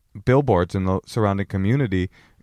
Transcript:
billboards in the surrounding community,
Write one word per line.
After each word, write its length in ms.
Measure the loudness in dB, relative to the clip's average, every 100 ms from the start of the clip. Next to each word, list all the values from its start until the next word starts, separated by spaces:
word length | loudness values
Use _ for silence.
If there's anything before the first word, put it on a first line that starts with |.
| _ -6
billboards 500 | 2 2 4 2 0
in 100 | -2
the 160 | -2 -2 -4
surrounding 400 | -2 0 -2 -4
community, 640 | -2 0 0 0 -2 -2 _ _ _